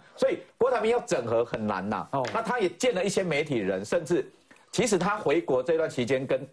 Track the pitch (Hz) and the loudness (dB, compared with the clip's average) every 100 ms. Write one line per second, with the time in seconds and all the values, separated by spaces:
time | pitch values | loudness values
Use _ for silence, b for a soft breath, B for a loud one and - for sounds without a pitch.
0 | B - 523 381 - - 247 233 220 240 | B 0 0 0 -8 0 2 2 2 0
1 | - 143 117 117 120 120 107 95 98 101 | 0 -2 2 2 2 -2 -2 -2 -2 -4
2 | - 139 120 214 226 247 180 - 254 185 | -2 -2 -2 -2 -2 0 0 0 0 2
3 | 196 196 180 143 151 120 98 95 101 175 | 0 0 0 -2 0 -2 0 -2 0 -2
4 | 160 165 - - B B B - 240 185 | 2 0 -2 -12 B B B -2 2 2
5 | 185 208 143 165 165 127 127 160 156 131 | 0 -2 0 0 2 0 2 0 0 -2
6 | 117 131 135 131 135 | 0 0 0 -4 -4